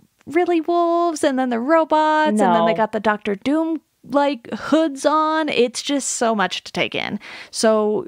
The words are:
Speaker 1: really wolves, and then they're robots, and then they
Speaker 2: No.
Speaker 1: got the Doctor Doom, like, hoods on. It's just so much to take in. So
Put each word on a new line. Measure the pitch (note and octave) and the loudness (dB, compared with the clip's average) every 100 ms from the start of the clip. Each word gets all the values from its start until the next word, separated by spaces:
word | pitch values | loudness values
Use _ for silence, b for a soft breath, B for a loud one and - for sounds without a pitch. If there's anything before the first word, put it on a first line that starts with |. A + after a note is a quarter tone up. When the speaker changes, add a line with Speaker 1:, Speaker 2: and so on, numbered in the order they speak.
| _ _ - | _ _ -4
Speaker 1:
really | D4 F4 E4+ | -2 2 0
wolves, | D#4 F4 E4+ E4+ F4 D#4 | 0 0 2 2 0 0
and | D4+ C4 | 0 0
then | C4 | -2
they're | A#3 | -2
robots, | B3+ D#4+ D#4+ D#4 D#4 D4+ D#4 | 2 2 2 2 2 2 2
and | G#3+ | 2
then | G3 F3 E3+ | 4 4 2
they | |
Speaker 2:
No. | E3+ | 0
Speaker 1:
got | G#3+ | 0
the | A3 | -2
Doctor | G#3+ G#3+ - G3+ | -2 -2 -4 -4
Doom, | C4 D4+ D#4+ D#4+ _ _ | 0 0 0 -4 _ _
like, | - C4+ C#4+ C#4 - | -2 0 0 -2 -8
hoods | G#3+ - D#4 D#4+ C4+ D4 | -8 0 2 2 0 0
on. | D#4 D#4 D#4 D4+ | 2 0 0 0
It's | - A#3+ - | 0 0 -2
just | - C#4+ - | -4 -4 -4
so | - A#3 A3 | -2 0 0
much | F#3 - - | -2 -4 -8
to | |
take | - A#2 | -4 -4
in. | - A1 G3+ B B B | -4 -6 -8 B B B
So | - A3+ A3 G#3+ G#3+ | -2 2 2 0 -2